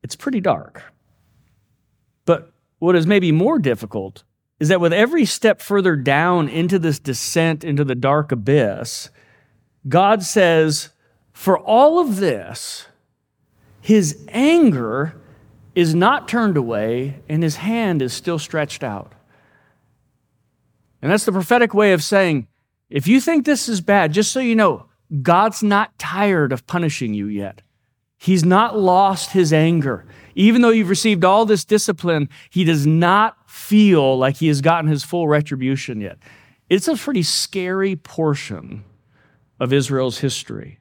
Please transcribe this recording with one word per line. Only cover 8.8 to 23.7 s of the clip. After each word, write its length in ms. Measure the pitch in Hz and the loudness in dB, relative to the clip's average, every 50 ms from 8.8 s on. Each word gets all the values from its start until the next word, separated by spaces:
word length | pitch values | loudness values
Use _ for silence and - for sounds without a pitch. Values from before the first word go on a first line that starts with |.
| - - - - - - _ _ _ _ _ _ _ _ _ _ _ _ _ _ _ 139 | -10 -12 -12 -14 -14 -18 _ _ _ _ _ _ _ _ _ _ _ _ _ _ _ 0
God 360 | 123 175 190 202 220 214 180 | 2 2 4 4 2 0 0
says, 640 | - - 220 185 170 165 160 160 156 147 - - - _ _ _ _ _ _ _ _ | -2 2 2 4 4 4 4 2 2 0 -4 -6 -12 _ _ _ _ _ _ _ _
"For 240 | _ - - 196 185 | _ -8 0 0 0
all 440 | - - - 214 233 269 302 320 349 | 0 2 2 4 6 6 6 4 2
of 160 | 359 277 208 | 0 0 -2
this, 720 | 185 202 170 127 101 87 - - - - - - - - - _ _ _ _ _ _ _ _ _ _ _ _ _ _ _ _ _ _ | -2 0 -2 -2 -4 -8 -14 -16 -16 -14 -14 -16 -16 -18 -20 _ _ _ _ _ _ _ _ _ _ _ _ _ _ _ _ _ _
his 460 | - - 214 214 190 151 143 - - - | 0 2 4 4 4 0 -6 -10 -16 -8
anger 840 | - 220 262 294 330 339 320 240 165 127 117 110 110 135 143 160 - - - _ - _ _ _ _ _ - - _ | -4 0 2 4 4 6 4 4 2 2 -4 -4 -4 -4 -4 -6 -8 -16 -20 _ -20 _ _ _ _ _ -20 -8 _
is 180 | 185 175 160 156 | 0 0 2 2
not 320 | 170 185 226 277 285 - | 2 2 2 2 0 -4
turned 300 | - - 240 226 208 180 | -4 -4 -2 0 0 0
away 680 | 147 127 117 117 104 107 110 117 123 131 139 139 - - - | 0 -2 -2 -4 -2 -2 -2 -2 -4 -4 -6 -8 -12 -10 -6
and 160 | 151 156 165 | -4 -2 -2
his 120 | 160 147 | -2 -4
hand 460 | - 160 202 226 233 226 196 175 151 | -4 -6 -4 -4 -2 -2 -2 -2 -2
is 100 | 131 123 | -2 -4
still 280 | - - - 175 170 156 | -6 -8 -6 -6 -6 -6
stretched 420 | 147 - - 160 147 143 - - | -6 -6 -4 -4 -4 -4 -6 -10
out." 300 | 147 123 104 98 - - - _ _ _ _ _ _ _ _ _ _ _ _ _ _ _ _ _ _ _ _ _ _ _ _ _ _ _ _ _ _ _ _ _ _ _ _ _ | -10 -10 -10 -10 -14 -16 -20 _ _ _ _ _ _ _ _ _ _ _ _ _ _ _ _ _ _ _ _ _ _ _ _ _ _ _ _ _ _ _ _ _ _ _ _ _
And 120 | - 139 | -2 0
that's 120 | 185 208 - | 0 0 0
the 60 | - | 0
prophetic 440 | 185 190 180 - 240 247 240 226 - | -2 -2 0 0 2 2 2 2 2
way 180 | 202 214 202 | 2 4 4
of 100 | 190 165 | 2 2
saying, 460 | 147 - 208 196 190 175 156 135 110 _ _ _ _ _ _ _ _ _ | 0 0 0 2 2 2 0 -2 -4 _ _ _ _ _ _ _ _ _
if 160 | - 139 135 | -6 -4 0
you 140 | 160 233 269 | 2 2 2
think 240 | 254 330 330 311 240 | 2 2 0 0 0
this 240 | 302 294 - - | 0 -2 -2 -2
is 120 | - | -4